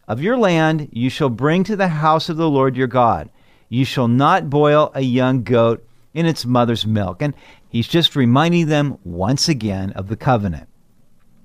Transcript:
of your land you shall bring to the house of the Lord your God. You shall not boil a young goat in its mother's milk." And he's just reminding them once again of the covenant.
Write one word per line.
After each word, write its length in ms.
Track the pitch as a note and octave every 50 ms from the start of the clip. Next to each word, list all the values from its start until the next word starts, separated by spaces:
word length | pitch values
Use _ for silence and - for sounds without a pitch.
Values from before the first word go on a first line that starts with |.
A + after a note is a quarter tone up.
| _ -
of 160 | A2 B2 D3+
your 120 | G#3+ B3+
land 540 | B3+ A3 F#3 E3+ D#3+ D#3+ D#3+ D#3+ D#3 D3 -
you 160 | - A2+ A#2+ C3
shall 180 | - - D#3 C3
bring 340 | A#2 G#2 C3 D3+ D#3+ F#3 F#3
to 100 | G#3 A3
the 120 | F#3 G3 F3+
house 400 | D#3+ D3+ D#3 D#3 D#3 D#3+ D#3 -
of 100 | E3 D#3
the 120 | E3 D#3+
Lord 260 | C#3 C3+ C3+ C3+ B2
your 120 | B2 C3 B2
God. 420 | A2+ B2+ A#2+ A2+ G2 D#2+ D2 - - _ _ _ _ _ _ _
You 160 | A2+ B2+ C3+
shall 220 | - - C#3+ B2 A#2
not 420 | A#2+ B2+ C#3 D#3 F#3 F#3 D#3+ D3
boil 420 | C3 D3 D3 D3 D3 D3+ D3+ - -
a 60 | C#3
young 420 | C3+ B2+ A#2+ B2+ B2+ B2+ C3 C3 A2
goat 420 | - B2 A#2 A#2 A#2 A#2 - - - - - _ _ -
in 100 | D#3 E3+
its 220 | E3 D#3 - - B2
mother's 400 | B2+ B2 A#2+ A#2 A#2 A2 - G#2+
milk." 340 | G#2+ G#2 G2+ F#2 F#2 -
And 140 | D3 D3 C#3 - - - - - _ _
he's 180 | - A#2 A2+ -
just 280 | - E3+ D#3 - -
reminding 500 | C#3+ B2+ A#2 B2 C#3 D#3+ E3+ F3 F3 E3
them 320 | D3+ D#3 D3 C#3+ C#3 - - -
once 440 | F2 E2+ F2 F#2+ G#2 C3+ - - -
again 440 | D#3 A#2+ G#2+ G#2+ F#2+ F#2+ F#2+ G2
of 160 | - - F#2+ F#2+
the 100 | A2+ -
covenant. 500 | - C#3+ B2+ A2+ G2+ G2 D#2+ C#2 - - _ _ _ _ _ _ _ _ _ _ _ _ _ _ _